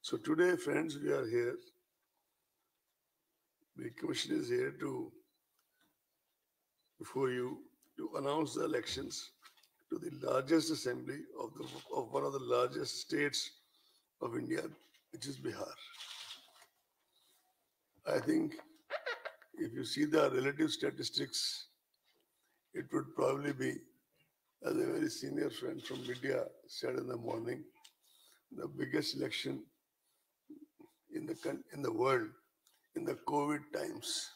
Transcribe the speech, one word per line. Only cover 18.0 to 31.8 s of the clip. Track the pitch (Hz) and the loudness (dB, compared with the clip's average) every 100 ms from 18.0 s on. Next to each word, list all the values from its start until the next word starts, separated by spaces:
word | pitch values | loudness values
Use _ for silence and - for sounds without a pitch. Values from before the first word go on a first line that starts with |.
| - | 0
I | - | 2
think | - 160 - - - - _ - - 466 - - - - | 4 4 2 -4 -16 -20 _ -4 -4 -6 -8 -14 -20 -6
if | - | -4
you | 123 | -4
see | - - | -4 2
the | 151 156 139 | 6 8 6
relative | 127 135 143 156 | 6 2 2 2
statistics, | - 139 - 123 - 139 - - - - _ _ _ _ _ _ _ _ _ _ | 2 -2 -2 -2 -2 -2 -2 -2 -4 -10 _ _ _ _ _ _ _ _ _ _
it | - - | -8 0
would | 139 135 | 0 0
probably | - 127 139 143 | 2 4 4 0
be, | 135 127 - - _ _ _ _ _ _ _ - | 0 0 -2 -8 _ _ _ _ _ _ _ 0
as | |
a | - - | 2 2
very | - - | 2 0
senior | - 139 143 - | -2 -2 0 0
friend | - 127 131 | -2 -6 -6
from | - 131 | -6 -6
media | 123 123 143 127 - - - | -4 -4 0 0 0 -6 -14
said | - 127 127 | -4 -2 0
in | 123 | -2
the | 120 | -4
morning, | 117 113 113 123 - _ - _ _ - - - _ - | -2 -2 -2 -4 -8 _ -20 _ _ -20 -20 -20 _ -8
the | - | -6
biggest | 135 - 156 147 139 | -4 0 2 0 -2
election | 139 - 139 135 120 _ _ _ _ _ _ _ _ 302 - _ - _ _ | -2 -2 -2 -4 -8 _ _ _ _ _ _ _ _ -18 -18 _ -20 _ _
in | - 160 | -8 -6
the | |
coun-, | 170 - 139 - | -4 -4 -6 -8
in | 147 | -4